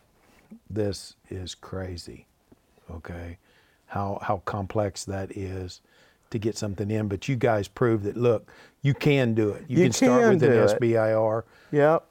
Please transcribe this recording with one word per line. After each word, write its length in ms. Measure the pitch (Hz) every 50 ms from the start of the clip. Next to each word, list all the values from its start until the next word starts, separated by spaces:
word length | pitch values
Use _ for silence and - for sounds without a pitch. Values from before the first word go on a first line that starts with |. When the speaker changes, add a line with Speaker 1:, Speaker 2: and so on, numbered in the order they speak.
| _ _ _ _ _ _ _ _ _ _ 220 233 _ -
Speaker 1:
"This 460 | 95 110 104 101 92 - - - - _ _ -
is 260 | 98 92 90 85 -
crazy," 720 | - - - - 95 92 92 90 82 - - 60 - - _ _ _ _ _ _ _ _ _ _ _ _ -
okay? 480 | 87 82 - - 87 85 85 82 85 - _ _ _ _ _ _ _ _ _
How, 320 | - - 101 101 98 98 - -
how 200 | - 107 90 -
complex 600 | - - 104 98 92 - 110 104 98 - - -
that 320 | 101 98 98 95 - -
is 440 | 104 98 92 92 92 92 87 - - _ _ _ _ _ _ _ _ _ -
to 80 | - 110
get 180 | 98 113 101
something 340 | - 110 107 95 - 104 101
in, 180 | 110 110 110 101
but 200 | 101 92 - -
you 80 | 139
guys 320 | 117 127 120 110 107 98 -
proved 360 | - - 131 120 113 107 101
that, 120 | 101 -
look, 340 | 117 120 120 113 104 - - - - - - _ _ -
you 120 | 139 139
can 400 | - - 151 143 139 127 117 113
do 160 | 113 110 104
it. 140 | 95 - - -
You 100 | 127 156
Speaker 2:
You 60 | 185
Speaker 1:
can 80 | - -
start 300 | - 269 247 247 247 233
Speaker 2:
can 80 | 220 196
Speaker 1:
with 80 | 160 160
an 80 | 143
Speaker 2:
do 100 | 120 113
it. 40 | 107
Speaker 1:
S 100 | 101 107
B 220 | 120 120 117 113
I 160 | 113 110 110 110
R. 300 | 110 110 110 110 113 - _ _ - _ _ 151
Speaker 2:
Yep. 320 | 147 143 151 165 - - _